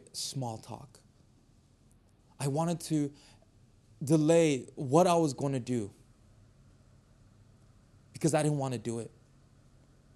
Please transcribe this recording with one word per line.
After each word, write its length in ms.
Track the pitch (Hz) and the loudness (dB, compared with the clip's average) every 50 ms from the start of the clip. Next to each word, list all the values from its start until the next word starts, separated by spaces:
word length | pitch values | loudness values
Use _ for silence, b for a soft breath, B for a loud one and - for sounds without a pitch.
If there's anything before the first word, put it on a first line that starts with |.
| - - | -8 -12
small 460 | - - - - - 139 127 117 110 110 | -12 -10 -10 -8 -8 -8 -8 -8 -10 -12
talk. 420 | - - 110 - 143 - - - - - _ _ _ _ _ _ _ _ _ _ _ _ _ _ _ - - _ _ _ _ _ _ _ - - | -14 -16 -16 -16 -16 -20 -20 -20 -20 -20 _ _ _ _ _ _ _ _ _ _ _ _ _ _ _ -20 -20 _ _ _ _ _ _ _ -12 -6
I 100 | 131 143 | -4 -2
wanted 320 | 135 156 165 170 175 160 | -2 0 0 -2 -2 -4
to 300 | - - 160 151 143 139 B B B B B B - _ - - - - _ _ _ - - - | -4 -2 -2 0 -2 -2 B B B B B B -20 _ -20 -20 -20 -20 _ _ _ -20 -14 -6
delay 640 | 151 120 160 160 151 151 165 170 165 156 143 123 - - - | 0 2 4 4 6 6 6 6 6 4 2 0 -4 -8 -12
what 320 | - 151 127 131 165 185 | -10 -2 2 4 6 6
I 80 | 185 175 | 6 4
was 180 | 170 160 147 | 2 2 0
gonna 280 | 127 - 131 143 135 131 | -2 -2 -4 -2 -2 -4
do 300 | 120 127 127 117 101 98 - - - - - _ _ - - - - - - - - - - - - _ - - _ - - - - - - - - - - - - - - - - _ - - - - | -4 -4 -4 -4 -4 -6 -10 -18 -20 -20 -20 _ _ -20 -20 -20 -20 -20 -20 -20 -20 -20 -20 -20 -20 _ -20 -20 _ -20 -20 -20 -20 -20 -20 -20 -20 -20 -20 -20 -20 -20 -20 -20 -20 _ -20 -20 -20 -20
because 220 | - - - 156 131 | -6 -2 0 2 2
I 80 | 151 | 2
didn't 160 | 151 151 151 143 | 2 2 0 0
wanna 200 | 131 135 127 113 | -2 -4 -4 -6
do 200 | 104 120 113 117 | -4 -6 -6 -6
it. 120 | 113 - - - - - - - - _ - - - - - - - - - - _ - - | -8 -12 -16 -20 -20 -20 -20 -20 -20 _ -20 -20 -20 -20 -20 -20 -20 -20 -20 -20 _ -20 -20